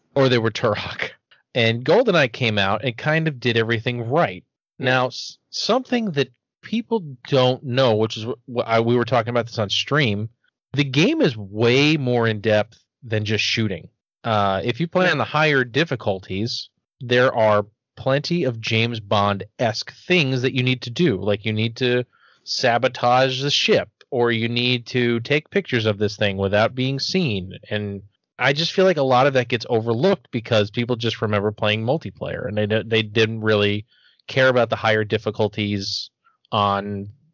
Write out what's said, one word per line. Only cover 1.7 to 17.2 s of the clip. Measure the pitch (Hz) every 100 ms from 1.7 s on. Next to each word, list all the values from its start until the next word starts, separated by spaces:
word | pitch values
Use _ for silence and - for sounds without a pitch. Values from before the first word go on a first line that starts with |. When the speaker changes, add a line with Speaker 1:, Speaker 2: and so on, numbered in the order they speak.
| 117
Speaker 1:
GoldenEye | 120 190 254 175 127
came | - 120 104
out | 98 107
and | 131 113
kind | 151 156 160
of | 131
did | 120 113
everything | 113 117 123 120 113
right. | 151 170 90 _ _ _ -
Speaker 2:
Yeah. |
Speaker 1:
Now, | 127 127 127
s-, | - - - _
something | - - 240 254 247 214
that | 143 131 _ _ _
people | - 226 220 226 156 127 -
don't | 139 127 127
know, | 143 120 131 107
which | 110 110
is |
wh-, | 110 - -
wh-, | 120 -
I, | 113
we | 117 120
were |
talking | 117 123 113
about | 120 110
this | -
on | 101
stream, | - - 143 131 101 107 _ _ _ _
the | 131
game | 143 131 196 330
is | 208 107
way | 98 104 117 131 147 156
more | 127 120 113
in | 107
depth | 107 107 101 _ _ _
than | 120 110
just | 104 107
shooting. | - 120 110 87 - _ _ _
Uh, | 117 107 101 95
if | 120 113
you | 165
play | 185 175
on | 147
the |
higher | 110 151 156 139
difficulties, | 123 127 165 123 - 95 - 92 120 - - _ _ -
there | 123 123